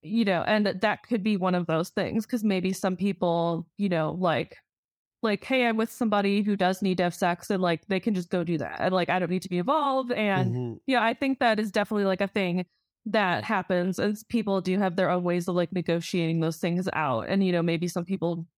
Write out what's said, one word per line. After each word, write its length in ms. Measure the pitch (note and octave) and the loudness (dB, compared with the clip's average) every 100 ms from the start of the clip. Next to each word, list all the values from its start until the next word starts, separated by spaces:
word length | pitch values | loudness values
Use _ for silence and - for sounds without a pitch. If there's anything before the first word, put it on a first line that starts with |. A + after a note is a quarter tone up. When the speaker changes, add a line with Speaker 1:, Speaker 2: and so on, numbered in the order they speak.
Speaker 1:
you 240 | C#3+ A3 G#3 | -2 0 2
know, 180 | F3 - | 2 2
and 180 | G#3+ G3+ | 2 2
that 380 | F#3 G#3+ - | 0 0 -2
could 200 | - A#3 | -2 -2
be 140 | G#3 G3+ | 0 0
one 160 | F#3 | 2
of 140 | F3+ E3+ | 0 0
those 220 | D#3+ F#3 | -2 -2
things, 360 | - C3+ A3+ G#3+ | -4 -2 -4 -4
'cause 180 | A#3+ | -2
maybe 300 | G#3 F#3+ F3+ | 0 0 0
some 220 | F#3+ G3 F3+ | -2 -2 -2
people, 720 | G3 F3+ F3 E3+ E3+ E3 E3+ - | -2 0 0 2 0 -2 -6 -4
you 120 | G3+ | -2
know, 280 | E3+ D#3 E3 | 0 -2 0
like, 360 | F3+ C3+ - - _ _ _ _ _ _ | 0 0 -2 -12 _ _ _ _ _ _
like, 220 | A3+ G3+ | -2 -2
"Hey, 240 | - C4 A#3+ | 0 0 2
I'm 100 | A3 | 0
with 140 | A3+ | -2
somebody 520 | - A3+ G3+ G3+ G3+ | -2 0 2 2 2
who 120 | G#3 G3+ | 0 2
does 260 | F3+ F#3+ | 0 2
need 160 | F#3+ F#3 | 0 2
to 60 | |
have 100 | F3 | 0
sex," 360 | - F3+ F3 - | 0 0 -2 -2
and, 120 | G3 | 0
like, 240 | F3+ E3 - | 2 0 0
they 120 | F#3+ | -2
can 140 | A3+ F#3+ | 0 -2
just 140 | F3 | -2
go 140 | F3+ | -2
do 140 | E3+ D#3+ | -2 -2
that. 180 | F2+ E2 | -4 -2
And, 140 | F3 | 0
like, 160 | F#3 E3+ | 0 2
"I 100 | F#3 | 0
don't 100 | E3+ | 0
need 120 | F#3 | -2
to 60 | F#3 | -2
be 80 | F3+ | -2
involved." 540 | F3+ D#4 C#4 C4 B3 | 0 0 2 0 -2
And, 420 | A#3+ G#3+ F#3+ A#2 | -2 0 2 0
Speaker 2:
Mm-hmm. 200 | B2 B2 A2+ - | -2 -4 -6 -2
Speaker 1:
you 100 | B3+ | 2
know, 60 | |
I 100 | A3 | 2
think 260 | - C4+ C4 | 0 -2 2
that 200 | A#3+ G#3+ | 2 2
is 120 | G#3+ | 0
definitely, 340 | G#3+ G#3 G#3 G3 | -2 0 0 0
like, 160 | F#3 | 0
a 60 | G3 | 0
thing 380 | G#3+ F#3 F3+ F3 _ _ _ A3 | 0 0 -2 -4 _ _ _ -2
that 360 | G#3+ F#3+ D3 | 0 2 0
happens, 560 | - G#3 F#3 F3+ F3+ F3+ | 0 -2 0 0 0 0
and 140 | G3+ | -2
s-, 100 | G#3+ | -2
people 360 | - A#3 G#3+ G3 | -4 -2 0 0
do 160 | F3+ F#3 | 0 0
have 180 | F#3+ F3 | 0 2
their 140 | F3 | 2
own 140 | F3+ | 2
ways 240 | F3 F3 F3 | 0 0 0
of, 80 | F3 | 0
like, 160 | F3 | 0
negotiating 680 | F#3 E3 E3+ E3+ F3+ E3 E3 | -2 0 -2 0 0 2 2
those 160 | E3 E3 | 0 0
things 320 | F3+ F3 F#3 | -2 -2 -2
out. 360 | - D3+ A2+ - | -2 0 0 0
And, 160 | G3 F#3+ | 0 2
you 60 | |
know, 100 | F3 | 2
maybe 260 | E3+ E3 F3 | 0 0 -2
some 180 | F3+ E3+ | -4 -4
people 400 | F#3+ E3+ E3+ E3 | -2 -2 -4 -8